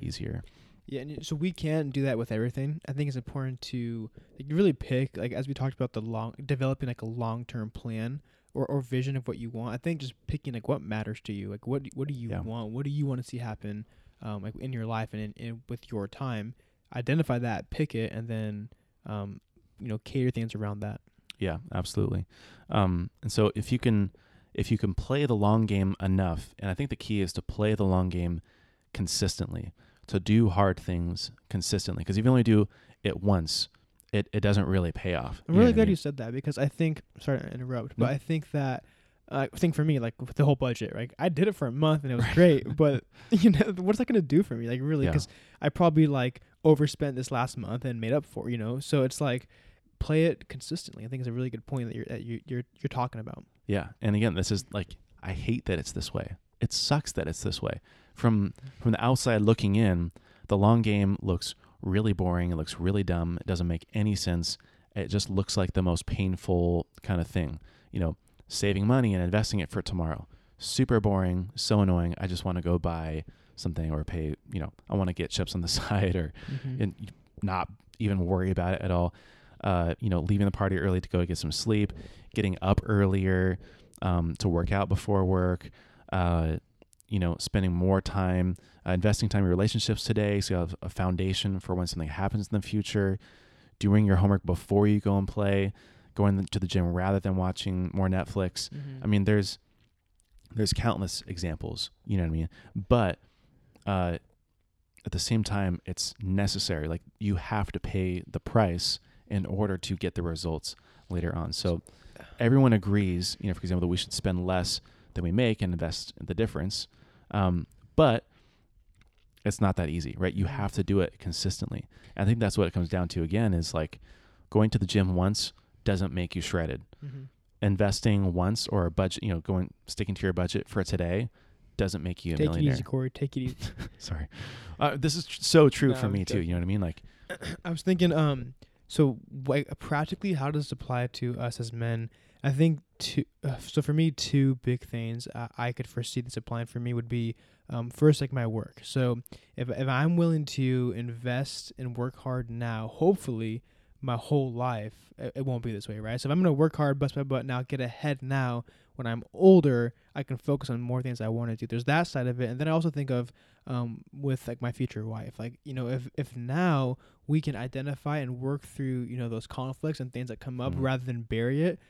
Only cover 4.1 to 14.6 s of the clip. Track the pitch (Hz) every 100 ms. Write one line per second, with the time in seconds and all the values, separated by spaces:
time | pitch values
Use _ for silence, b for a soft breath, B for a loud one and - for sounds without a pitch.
4.1 | B B - 139 156 202 135 - 131 135
5.1 | - 120 120 135 139 135 - 127 117 110
6.1 | 113 113 - 139 135 135 135 127 123 113
7.1 | 117 113 113 123 120 110 - 117 113 113
8.1 | 143 b b b - 135 139 120 127 131
9.1 | 135 123 85 117 113 117 120 170 165 131
10.1 | - - 147 - 120 - 143 78 107 107
11.1 | 110 - 101 98 104 117 135 135 - 143
12.1 | 135 117 92 95 113 107 117 143 147 139
13.1 | 127 123 123 120 107 107 104 110 b b
14.1 | b 110 104 104 -